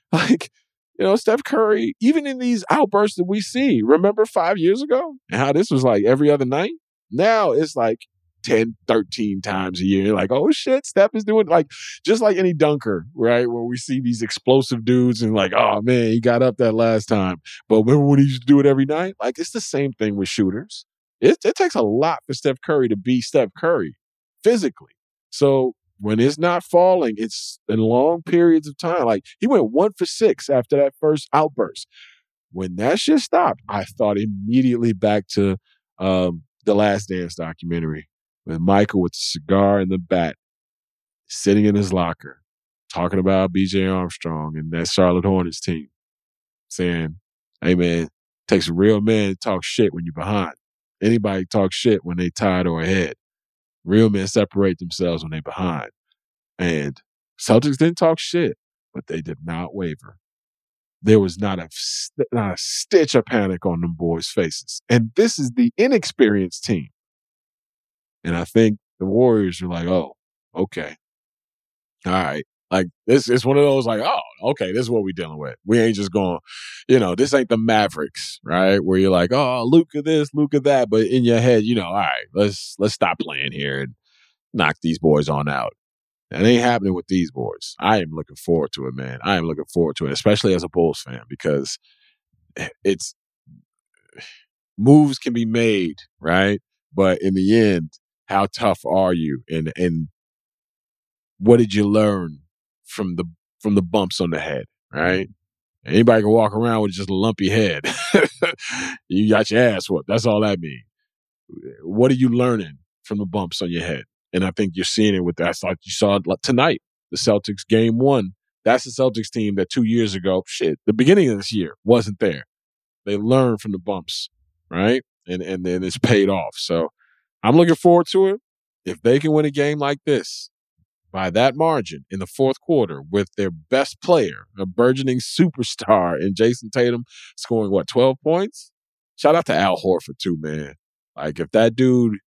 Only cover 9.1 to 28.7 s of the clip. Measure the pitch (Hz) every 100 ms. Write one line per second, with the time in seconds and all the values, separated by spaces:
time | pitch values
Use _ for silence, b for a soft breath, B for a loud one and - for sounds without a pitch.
9.1 | - 104 95 98 95 92 87 95 98 98
10.1 | 101 98 127 311 302 - 262 - - -
11.1 | 220 214 220 180 165 151 B B B -
12.1 | 226 220 185 185 156 151 147 113 92 85
13.1 | 160 117 120 123 117 117 123 - 131 120
14.1 | 113 113 - - 135 131 120 113 123 123
15.1 | 113 113 107 95 90 113 104 113 127 113
16.1 | 117 120 120 127 104 117 113 117 110 -
17.1 | 107 95 87 - B - 110 110 147 143
18.1 | 139 139 127 120 143 143 135 139 156 185
19.1 | - 233 - 339 226 - 139 139 - 107
20.1 | 101 95 - 95 104 185 - - _ _
21.1 | - - 330 - - 359 - 107 113 160
22.1 | 143 - 131 147 131 - 151 123 104 107
23.1 | 127 - 151 - - 165 156 80 - _
24.1 | _ _ _ 220 233 156 - - _ _
25.1 | _ _ - 139 135 127 - _ - 104
26.1 | 110 131 147 170 175 - 175 185 185 127
27.1 | 107 110 - - - - 110 110 120 147
28.1 | 170 - 175 170 160 151